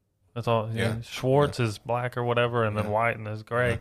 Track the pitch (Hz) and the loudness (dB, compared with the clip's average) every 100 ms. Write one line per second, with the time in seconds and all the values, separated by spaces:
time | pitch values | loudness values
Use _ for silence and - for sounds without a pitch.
0 | _ _ _ 120 117 113 107 107 98 113 | _ _ _ -6 0 0 0 0 0 -2
1 | 120 - 127 139 147 - 113 104 - 120 | -8 -4 2 4 4 2 -2 -2 -4 -2
2 | 123 123 120 120 120 120 110 104 104 107 | -2 -2 0 2 2 2 0 0 0 0
3 | 117 113 107 107 110 117 123 117 | 0 -2 -6 -10 -4 0 0 0